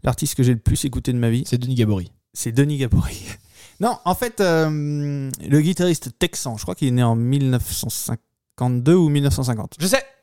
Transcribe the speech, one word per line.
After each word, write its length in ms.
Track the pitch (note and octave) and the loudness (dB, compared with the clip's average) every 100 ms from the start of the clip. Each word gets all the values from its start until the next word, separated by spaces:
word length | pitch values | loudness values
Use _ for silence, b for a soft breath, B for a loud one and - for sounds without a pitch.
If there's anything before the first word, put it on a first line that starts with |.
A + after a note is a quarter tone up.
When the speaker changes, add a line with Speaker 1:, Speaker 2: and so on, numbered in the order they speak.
Speaker 1:
L'artiste 320 | C3+ B2+ D3 - | -2 -2 -2 2
que 80 | |
j'ai 100 | B2 | 2
le 60 | A#2 | 4
plus 260 | - - C#3 | 2 0 0
écouté 260 | B2 B2+ | -4 -2
de 60 | B2 | 0
ma 120 | A#2 | 2
vie. 140 | A#2 - | 0 0
Speaker 2:
C'est 120 | B2 | -4
Denis 180 | B2 B2 | 0 2
Gabory. 360 | A2 G2 E2+ _ _ | 2 2 -4 _ _
Speaker 1:
C'est 180 | - A#2+ | -8 -2
Denis 240 | A#2 C#3+ C#3+ | 2 2 0
Gabory. 420 | B2+ - - - | 2 2 0 -6
<laughs> 60 | - - B B B B | -14 -16 B B B B
Non, 180 | A3 A#3 F3 | -4 -2 -2
en 80 | F#3 | -2
fait, 240 | A#3+ - | -4 0
euh, 300 | F#3+ E3 D#3 | 2 4 2
le 880 | D3+ D3 D3 C#3+ C#3+ C3+ - - D3 | -2 -4 -4 -4 -4 -6 -8 2 2
guitariste 520 | D#3 F#3 F3+ E3 B2+ - | 4 2 0 0 -4 -4
texan, 380 | F3 - C3+ A2 | -4 -4 -8 -8
je 40 | |
crois 140 | - F3+ | -8 -2
qu'il 120 | C3+ | 0
est 40 | |
né 120 | B2 | 2
en 120 | A#2+ A#2 | 2 2
mille 340 | A#2+ C#3 C3+ | 0 0 2
neuf 200 | B2+ - | 0 -2
cent 180 | - A2+ | -6 -6
cinquante-deux 1040 | - - - _ _ _ - B2 B2 B2+ | -8 -6 -8 _ _ _ -6 -2 0 4
ou 160 | F#3 D#3+ | 4 4
mille 140 | D3 | 2
neuf 100 | C#3 | 0
cent 100 | - | 0
cinquante. 300 | B2+ A2+ - - | -2 -4 -8 -6
Speaker 2:
Je 80 | F3+ | 0
sais. 180 | C4 - _ | 0 -2 _